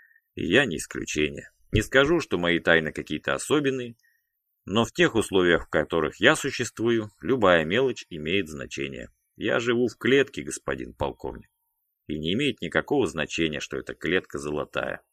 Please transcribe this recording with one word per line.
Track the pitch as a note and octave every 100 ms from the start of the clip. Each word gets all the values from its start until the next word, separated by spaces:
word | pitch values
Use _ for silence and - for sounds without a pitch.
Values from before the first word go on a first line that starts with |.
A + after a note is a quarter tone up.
| _ _ _ -
«И | D#2+
я | G#2+ C3
не | C#2+
исключение. | - B1 A1+ D#2 D2 C#2+ - _ _
Не | G2+
скажу, | G#2+ C3 C#3 E3+
что | - F2+
мои | F2 E2+
тайны | E2+ E2 D#2
какие-то | - D2 D2+ -
особенные, | C#2 - D3 C#3 C3 A#2+ A#2 _ _ _ _ _ _
но | - G2+ A2+
в |
тех | - E3+ A2+
условиях, | - F#2+ F2 D#2+ -
в |
которых | E2 D2+ E2+ D2+ -
я | A2+ D#3
существую, | C#3 - A#2 - A2+ A#2 G#2+ _
любая | E2 C3 G2 E2+ D#2
мелочь | G#2+ C3+ - -
имеет | E2 D2+ G2 D#2+
значение. | D2 B1 - C#2 B1+ A#1+ _ _ _
Я | G#2+ B2+
живу | A#2 A#2+ A#2+
в | -
клетке, | A#2+ C#3 C3 -
господин | C2+ - - C2 A#1+
полковник, | - C#2+ B1+ C2+ A#1 - _ _ _ _ _ -
и | D2+
не | D#2+
имеет | G2+ C#3+ -
никакого | E2+ E2 - C#3+ F#2+
значения, | D2+ D2+ - E2 D2
что | - C2+
эта | B1+
клетка | - D#2+ F2 - C#2+
золотая». | D2 D2 C2+ C2+ C2 - _